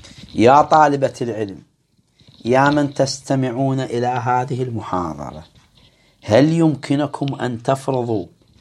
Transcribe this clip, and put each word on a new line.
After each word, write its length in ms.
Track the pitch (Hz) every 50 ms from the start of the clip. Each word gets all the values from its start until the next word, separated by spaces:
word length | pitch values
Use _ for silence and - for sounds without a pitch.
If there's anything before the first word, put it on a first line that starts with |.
| - - - - - - -
يا 260 | - 104 117 135 147
طالبة 520 | 147 143 165 156 156 147 143 139 135 123 - -
العلم، 420 | 131 117 107 107 110 98 92 - - _ _ _ _ _ _ _ _ _ _ _ _ _ _ - -
يا 240 | 113 123 131 139 143
من 240 | 147 147 143 139 139
تستمعون 840 | - 139 135 - - - - 139 135 131 131 120 127 139 135 131 135
إلى 280 | 131 - - 120 120 123
هذه 560 | 127 123 117 127 127 127 131 135 135 120 131
المحاضرة، 800 | 123 117 107 - - - 92 87 82 78 71 73 64 - 78 82 _ _ _ _ _ _ _ _ _ _ _ _ _ _ _ -
هل 300 | - 104 120 143 156 160
يمكنكم 840 | 165 165 160 143 135 - - 143 143 147 135 - - 147 143 131
أن 280 | - 113 123 123 110 -
تفرضوا 640 | - 135 131 - - 131 127 120 120 113 101 87 85 _ _ _ _ _ _